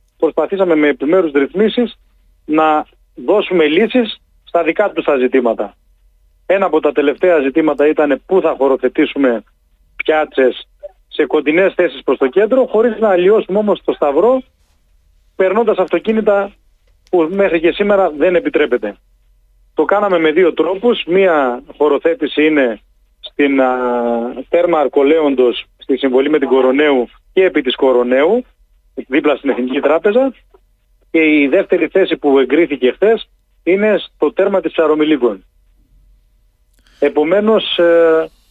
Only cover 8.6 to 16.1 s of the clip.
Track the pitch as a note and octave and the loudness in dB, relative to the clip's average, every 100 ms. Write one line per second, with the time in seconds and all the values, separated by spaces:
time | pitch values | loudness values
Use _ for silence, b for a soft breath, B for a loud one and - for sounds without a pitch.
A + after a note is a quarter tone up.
8.6 | C3+ C3 B2+ - D3 C#3+ C3 A2+ - _ | 0 0 -2 -2 -2 0 0 -2 -8 _
9.6 | _ _ _ - - D#3 D3+ - C3 - | _ _ _ -8 -2 -2 -2 0 0 0
10.6 | - _ - - _ - D3+ D#3 C#3+ E3 | -12 _ -20 -20 _ -4 -2 0 0 0
11.6 | F#3+ - - C3+ - C3 C3+ F#3 G#3+ C4 | 0 0 -2 -2 -4 -2 0 0 2 0
12.6 | A#3+ G#3+ A#3+ A3 A3 F3+ F#3 G#3+ - F#3+ | 0 0 0 0 0 2 2 2 0 -2
13.6 | G#3 E3+ - C3 D3+ C#3 A3 C4 - _ | 0 -2 -2 -2 -2 2 2 0 -4 _
14.6 | _ _ _ _ _ _ _ - F#3+ G3+ | _ _ _ _ _ _ _ -2 0 0
15.6 | A3 F#3+ F3 F3 G#3+ | 0 0 -2 -2 -2